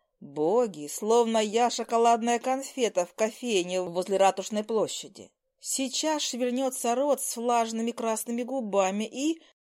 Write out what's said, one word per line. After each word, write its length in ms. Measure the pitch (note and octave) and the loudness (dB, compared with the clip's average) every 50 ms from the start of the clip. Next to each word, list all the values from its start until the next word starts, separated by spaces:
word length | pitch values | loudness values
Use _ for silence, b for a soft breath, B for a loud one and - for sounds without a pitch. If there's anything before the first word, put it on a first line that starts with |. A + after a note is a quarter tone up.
| _ _ _ _ | _ _ _ _
боги, 680 | F3+ D3 C#3 D3+ D3+ E3 G3+ A#3+ B3 A3 F3 D3+ D3 D3 | -20 -10 -4 -2 0 2 4 2 2 0 -2 -8 -10 -10
словно 500 | - - - G#3 A3+ A#3+ A#3+ A3+ A3+ A3 | -8 -4 0 4 4 4 4 4 2 0
я 320 | A3 G#3+ G3 A#3 B3 A#3 | 0 2 2 2 2 2
шоколадная 680 | - - A3+ - A#3 A#3 A#3 A#3 A#3 A#3 A3 A#3 A#3+ A#3 | 2 -2 -4 0 2 4 4 4 4 4 2 2 0 0
конфета 680 | A#3 C4 C4 C4+ C4+ - - - B3 G#3 - F3+ F3 | 0 -2 -2 -4 -4 -6 -4 -2 0 0 2 0 -2
в 80 | F3 - | -2 -2
кофейне 680 | - A3 A3 A3+ - - B3 A3 F#3 F3 F3+ F3+ F#3 | -2 -2 -2 -2 -4 -4 0 2 2 2 0 0 -2
возле 360 | F3+ F3+ E3+ F3+ F3+ G3+ G3 F#3+ | -2 -2 -2 -4 -2 0 4 4
Ратушной 460 | G3 F#3+ F#3 - F#3+ - G#3+ G#3 G#3+ | 6 6 4 2 -2 -6 -4 -4 -4
площади. 680 | G#3+ A#3 A3 F3+ C3+ - - - - - - G2 E2+ _ _ _ _ _ _ | 0 0 0 0 0 -2 -8 -12 -14 -18 -20 -20 -20 _ _ _ _ _ _
Сейчас 600 | - - - - C4+ B3+ B3+ - - D#4 D#4 D4 D4 | -10 -6 -4 -2 -2 -2 -2 -2 -2 0 0 -2 -2
шевельнётся 720 | - - A#3 B3+ B3 A#3+ B3 C4+ C4 C4 - - A#3 A#3 | -4 -4 -2 -2 -2 0 0 -2 -2 -2 -2 -2 0 0
рот 260 | B3 C#4 D4 C#4 B3+ | 2 2 2 2 0
с 160 | - - - A#3+ | -2 -4 -6 -4
влажными 540 | A3+ B3 A#3+ A#3 A3+ A3+ A3+ A3+ A3+ A#3 | 0 2 2 2 2 0 -2 -4 -4 -4
красными 520 | A#3 - A#3 A3+ A3 A3 - - A#3 A#3 B3 | -4 -2 -2 -2 -2 -2 -4 -6 -4 -4 -4
губами, 600 | A#3 C4 C4+ A#3 G#3 F#3+ G3 F#3+ F#3 G3 G#3 A3 | -4 -4 -4 -4 0 2 2 2 2 2 -2 -4
и 360 | - - B3 C#4 D#4 D#4+ D#4+ B B B B _ _ _ | -6 -4 -2 -2 -2 -2 -2 B B B B _ _ _